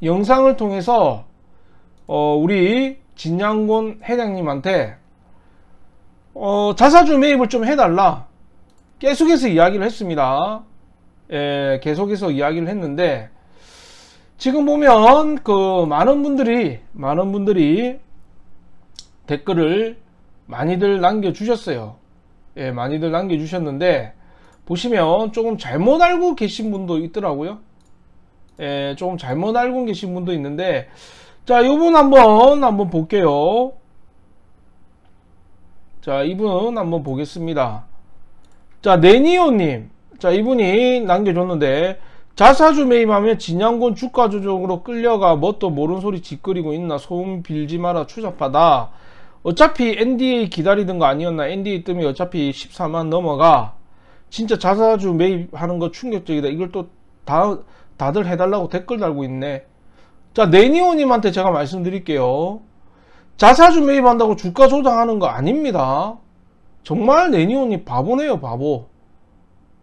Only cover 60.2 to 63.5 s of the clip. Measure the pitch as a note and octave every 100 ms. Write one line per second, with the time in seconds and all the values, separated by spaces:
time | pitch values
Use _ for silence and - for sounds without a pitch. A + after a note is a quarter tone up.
60.2 | - - G#3 F3 A#3+ D#4+ F4+ D#4+ C4+ A#3
61.2 | G#3 F3+ F#3+ D#3+ C#3+ F#3 F3 F#3+ F#3+ D3
62.2 | B2+ C3+ F3 A3 - _ - _ _ -
63.2 | _ - G#3